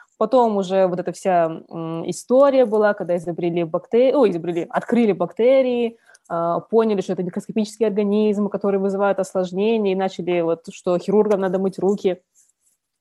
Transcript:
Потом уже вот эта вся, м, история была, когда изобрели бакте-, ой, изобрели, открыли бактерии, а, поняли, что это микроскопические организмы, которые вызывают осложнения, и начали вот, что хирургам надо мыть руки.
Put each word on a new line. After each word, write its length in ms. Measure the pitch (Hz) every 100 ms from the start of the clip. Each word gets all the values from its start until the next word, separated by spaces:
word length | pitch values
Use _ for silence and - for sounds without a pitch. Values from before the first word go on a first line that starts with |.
| _ _
Потом 380 | 220 254 233 202
уже 280 | 180 190 185
вот 140 | 180
эта 120 | 175
вся, 340 | 165 190 175 160 160 -
м, 320 | 165 165 165 170
история 560 | 175 - 254 285 262 233
была, 260 | 214 208
когда 220 | 202 175 175
изобрели 480 | 170 170 175 170
бакте-, 500 | 165 170 - 233 262
ой, 160 | 277 214
изобрели, 360 | 170 170 170 160
открыли 440 | 175 - 233 220
бактерии, 840 | 180 175 - 240 269 254 240 233 233 _ _ -
а, 320 | 170 170 170
поняли, 400 | - 226 220 196
что 140 | 185
это 80 | 190
микроскопические 680 | 175 202 - 226 208 - 220
организмы, 600 | 202 202 208 214 202 202
которые 300 | 196 202 196
вызывают 380 | 196 196 202 190
осложнения, 760 | 185 190 180 180 214 226 196
и 40 | 190
начали 460 | 190 190 175 175
вот, 180 | 165 165 -
что 260 | - 185 175
хирургам 420 | 185 208 208 196
надо 180 | 190 190
мыть 200 | 190 -
руки. 400 | 185 202 190 175 _ _ _ _ _ _ _ _